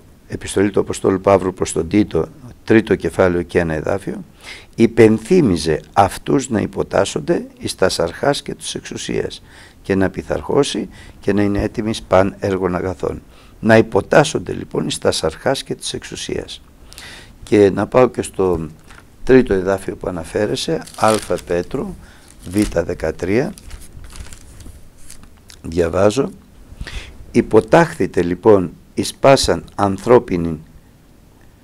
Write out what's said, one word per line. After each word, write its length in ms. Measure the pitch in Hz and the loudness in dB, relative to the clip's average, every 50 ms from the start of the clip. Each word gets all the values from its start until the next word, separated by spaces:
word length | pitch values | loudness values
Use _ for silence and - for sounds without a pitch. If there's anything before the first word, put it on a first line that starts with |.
| - - - _ _ - | -14 -20 -20 _ _ -14
επιστολή 420 | - - - 82 - 98 98 104 | -12 -12 -10 -4 0 0 0 2
του 100 | 98 98 | 2 0
Αποστόλου 400 | 95 - 95 - - 110 98 90 | -2 -2 -4 -2 0 0 0 2
Παύλου 340 | 92 101 98 92 92 92 90 | 4 4 4 4 2 0 -4
προς 180 | - - - | -4 -6 -4
τον 160 | - - 82 82 | -4 -4 -2 0
Τίτο, 380 | 101 104 104 - - 82 78 - - - - - - - - | 2 2 2 2 0 -2 -2 -4 -8 -18 -20 -20 -20 -6 0
τρίτο 300 | - 113 110 104 - 98 | 4 4 4 4 2 0
κεφάλαιο 480 | 87 - 85 - - 95 90 87 87 | 0 -2 -2 0 2 2 2 2 0
και 160 | 87 - - 92 | -2 -2 0 0
ένα 160 | 87 82 78 | 0 0 -2
εδάφιο. 500 | 78 - - 92 98 - - - - 90 - - - - - - - - - - | -4 -4 -4 -4 -4 -6 -8 -10 -10 -12 -16 -20 -20 -20 -20 -20 -20 -20 -8 -2
"Υπενθύμιζε 1040 | - 113 110 - - 113 107 110 107 - - 180 185 151 107 87 80 73 80 76 - - - | 2 2 2 6 6 6 6 6 2 0 2 2 4 4 4 2 0 0 -2 -2 -2 -4 -2
αυτούς 580 | - - 98 92 - - - - 147 143 123 123 | 2 2 2 2 0 -6 -4 -2 -2 -2 -2 -2
να 100 | 117 101 | -4 -4
υποτάσσονται 840 | 98 - - - 78 - - 92 98 - - - 147 147 175 190 240 269 - - | -4 -4 -4 -6 -6 -2 0 -2 -2 -2 -4 -6 -4 -2 -4 -4 -4 -10 -14 -12
εις 160 | 240 214 - | -10 -8 -4
τας 240 | - 190 185 - - | -2 -2 -2 0 -2
αρχάς 440 | - - - - - 139 143 - | -4 -4 -4 -4 -2 -2 -2 -2
και 120 | - - - | -4 -12 -12
της 200 | - - - - | -12 -12 -12 -12
εξουσίας 680 | - - - - - - - - - - - - - - - - - - - - - | -10 -12 -12 -12 -10 -8 -6 -4 -4 -6 -6 -8 -14 -20 -20 -20 -20 -20 -20 -20 -10
και 120 | - - 98 | -6 -2 0
να 160 | 95 95 90 | 0 0 -2
πειθαρχώσει 760 | - 82 76 - 78 78 80 - - - 143 - - 208 233 - - - - - - - | -2 -6 -8 -6 -6 -6 -4 -2 0 0 0 0 -2 -6 -8 -8 -12 -18 -20 -20 -20 -10
και 120 | - - | -4 -2
να 100 | 98 101 | 0 0
είναι 200 | 104 202 143 101 | 0 0 0 -2
έτοιμοι 300 | 104 107 - - 107 110 110 - - - | -4 -4 -4 -6 -6 -4 -6 -6 -4 2
παν 260 | 95 92 95 98 - - | 2 2 2 2 -2 -4
έργων 360 | - 101 95 90 95 90 90 | -4 -2 -2 -2 -2 -2 -2
αγαθών". 480 | 87 92 92 87 - - - 76 - - - - - - - - - | -2 -4 -6 -6 -6 -6 -6 -6 -8 -12 -18 -20 -20 -20 -20 -12 -4
Να 160 | - 110 113 | 2 4 6
υποτάσσονται 760 | 113 113 - - 196 - - - 160 143 - - 120 92 - | 6 6 4 2 -2 0 4 4 4 4 4 0 -6 -6 -6
λοιπόν 340 | 98 92 - - - - - | -10 -10 -10 -8 -6 -6 -4
εις 120 | - - - | -4 -6 -4
τας 260 | - - - - - | -2 -2 -2 -2 -2
αρχάς 380 | 80 - - - - 139 135 | -6 -6 -4 -4 -4 -4 -4
και 120 | - - 131 | -4 -10 -10
της 180 | - - - | -10 -10 -10
εξουσίας. 680 | - - - - - - - - - - - - - - - - - - - - - - - - - - - - - - | -10 -10 -12 -12 -14 -12 -10 -8 -8 -8 -10 -12 -14 -20 -20 -20 -20 -20 -20 -20 -20 -20 -20 -20 -20 -20 -20 -20 -20 -16
Και 280 | - - 113 104 101 98 | -4 2 4 6 6 6
να 160 | 92 98 104 | 4 2 -2
πάω 220 | - - 127 127 123 | 2 4 4 4 4
και 140 | - 123 | 2 -2
στο 440 | 104 - - - 95 92 87 82 80 76 78 - - - - - - - - - - | -8 -6 -2 0 0 0 0 -2 -4 -8 -12 -16 -20 -20 -20 -20 -20 -20 -16 -4 2
τρίτο 300 | - 131 131 113 104 101 | 4 6 6 6 4 0
εδάφιο 420 | 95 87 95 98 95 - - 98 | 0 0 0 -2 -2 -4 -8 -10
που 120 | - - 98 | -8 -8 -8
αναφέρεσαι, 760 | 92 85 80 - - 110 107 104 139 - - - 165 - - - - | -6 -8 -8 -6 -4 -2 -2 -2 -4 -4 -4 -4 -6 -6 -6 -10 -6
Α 180 | - - 110 110 104 - - 90 87 - | -2 0 2 2 0 -2 -4 -6 -4 -4
Πέτρου, 480 | - 87 87 90 - - 131 - - 87 - - - - - - - - - - 87 | -2 -2 -2 -2 -4 -6 -8 -8 -8 -10 -14 -18 -20 -20 -20 -20 -20 -20 -18 -12 -4
Β 60 | 87 104 104 90 - | -2 0 0 0 0
δεκατρία. 800 | 85 85 85 90 78 85 80 78 - 87 90 101 120 151 190 196 - - - - - - - - - - - - - - - - - - - - - - - - - - - - - - - - - - - - - - - - - | -2 -2 -4 -4 -6 -6 -6 -6 -4 -4 -2 0 -2 -2 -4 -6 -12 -18 -20 -18 -18 -18 -18 -20 -20 -20 -18 -16 -16 -16 -16 -18 -20 -20 -20 -20 -20 -20 -20 -20 -20 -20 -20 -20 -20 -20 -20 -20 -20 -20 -20 -20 -20 -20 -20 -20 -16
Διαβάζω. 680 | - - 82 87 85 85 85 90 98 107 107 131 143 190 - - - - - - - - - - - - - - - - - - - - | -12 -6 -2 -2 -2 0 2 2 2 2 2 0 -2 -4 -6 -14 -20 -20 -20 -20 -20 -20 -18 -16 -14 -14 -12 -14 -14 -16 -18 -20 -10 -2
"Υποτάχθητε 920 | - 120 107 - - 110 - - - 165 170 160 - - 98 87 - 95 | 0 0 2 4 4 2 4 4 4 4 4 2 0 -4 -4 -2 0 0
λοιπόν 500 | 85 87 90 87 - 113 104 95 90 78 - - - - - | 0 0 0 2 4 6 6 6 4 0 -6 -12 -20 -12 -8
εις 200 | - - - - | -6 -6 -6 -2
πάσαν 500 | - - 135 139 131 - - 90 82 80 - - | 2 4 6 6 6 4 2 0 -2 -4 -8 -4
ανθρώπινη 880 | - 101 98 95 92 - 117 120 120 120 - 95 85 85 85 80 78 - - - - _ - _ _ _ _ - _ _ _ _ _ - - - _ | -2 -2 -2 -2 0 2 6 6 6 4 2 -2 -2 -2 -2 -4 -6 -10 -16 -20 -20 _ -20 _ _ _ _ -20 _ _ _ _ _ -20 -20 -20 _